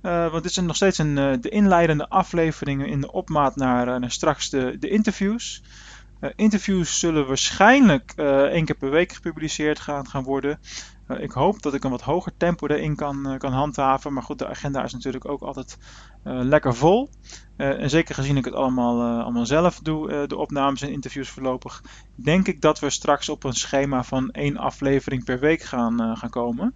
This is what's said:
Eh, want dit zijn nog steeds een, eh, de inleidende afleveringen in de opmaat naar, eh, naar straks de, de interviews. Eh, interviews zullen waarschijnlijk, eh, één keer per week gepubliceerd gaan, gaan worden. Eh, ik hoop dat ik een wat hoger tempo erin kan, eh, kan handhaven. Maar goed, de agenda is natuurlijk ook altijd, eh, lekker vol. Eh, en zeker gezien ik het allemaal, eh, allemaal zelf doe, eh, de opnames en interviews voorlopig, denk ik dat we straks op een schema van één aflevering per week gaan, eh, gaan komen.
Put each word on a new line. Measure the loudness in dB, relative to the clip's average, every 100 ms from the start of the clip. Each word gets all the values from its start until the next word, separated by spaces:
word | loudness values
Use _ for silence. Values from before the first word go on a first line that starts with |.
Eh, | -2 0 0
want | -2
dit | -4
zijn | -2 -2
nog | 2
steeds | 2 2
een, | 0 2
eh, | 2 0
de | 0
inleidende | 4 6 6 6 2 2
afleveringen | 0 0 2 0 0 -4 -2 -2
in | -2
de | -2
opmaat | -6 -2 2 2 2
naar, | 0 2 0
eh, | -2
naar | -4
straks | -2 0 0 -2
de, | -2 -2 -4
de | 0
interviews. | 2 2 0 -2 -2 -6 -12 -18 -20 -20 -20 -20 -10
Eh, | -10 2
interviews | 2 2 2 0 0 0
zullen | 2 2 2
waarschijnlijk, | 0 -2 4 6 8 8 6 0 -4
eh, | 2 4
één | 4 2 0
keer | -2
per | 2
week | 2 2
gepubliceerd | -2 -10 -6 -6 -2 -2 -2
gaan, | -4 -6 -6
gaan | -6
worden. | -2 -2 -2 -6 -10 -16 -18 -20 -10
Eh, | -8
ik | -6
hoop | 0 0 2
dat | -2
ik | -2
een | -2
wat | -4
hoger | -2 -2 -2 -2
tempo | 0 0 0
erin | -2 0 -2
kan, | -4 -4 -6
eh, | -4
kan | -2
handhaven. | 0 -2 0 2 2 0
Maar | -6
goed, | -6 -8
de | -8
agenda | -6 -4 -4
is | -4
natuurlijk | -6 -8 -8 -6
ook | -8
altijd, | -8 -10 -12 -16 -20 -20 -20 -16
eh, | -8 -2
lekker | 4 4 4 4
vol. | 6 4 2 -10 -20 -20 -20 -4
Eh, | -2 0
en | 2
zeker | 2 0 -2
gezien | 0 0
ik | 0
het |
allemaal, | -2 0 2 2 2
eh, | 0 -2
allemaal | -2 -2 0
zelf | 2 2 0
doe, | -6 -4 -4
eh, | -4 -4
de | -4
opnames | -4 0 0 0
en | -6
interviews | -8 -8 -10 -10
voorlopig, | -6 -4 -4 -8 -16 -20 -20 -20 -6
denk | 2 2 2
ik | 2
dat | 2 2
we | -2
straks | -2 0 0 0
op | -6
een | -4
schema | -4 -2 0 0 -2
van | -2 -4 -4
één | -4 -4 -2
aflevering | -6 -2 0 0 0 -6
per | -4 0
week | 2 0
gaan, | -2 -2 0 0
eh, | -2 -4
gaan | -6
komen. | -4 -4 -2 -4